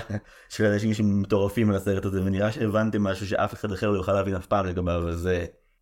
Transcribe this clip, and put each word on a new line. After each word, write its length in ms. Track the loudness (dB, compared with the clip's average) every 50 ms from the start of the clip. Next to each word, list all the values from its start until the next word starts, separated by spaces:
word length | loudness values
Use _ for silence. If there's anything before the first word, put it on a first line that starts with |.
| 0 -4 -8 -8 -10 -12
<laughs> 240 | -20 -20 -20 -10 -2
של 120 | 0 2
אנשים 280 | 2 2 2 0 0 0
שמטורפים 760 | 2 2 2 2 2 2 2 2 2 2 2 2 2 2 2
על 60 | 2
הסרט 300 | 2 0 0 0 0 0
הזה, 160 | -2 0 0 0
ונראה 280 | 0 0 0 0 0
שהבנתם 520 | 0 -2 -2 0 2 2 2 2 0 0 0
משהו 240 | 0 0 -2 -4
שאף 260 | -4 -2 -2 -2 -2 -4
אחד 180 | -6 -6 -6
אחר 180 | -4 -2 0 0
לא 80 | 0
יוכל 160 | 0 2 0 0
להבין 220 | 2 0 0 -2
אף 100 | -4 -2
פעם 200 | 0 0 0 0
לגביו, 440 | 0 -2 -2 -2 0 0 0 -2 -2
אז, 180 | -4 -2 -2
אה, 180 | 0 0 0 -2 -6 -12 _ _ _ _ _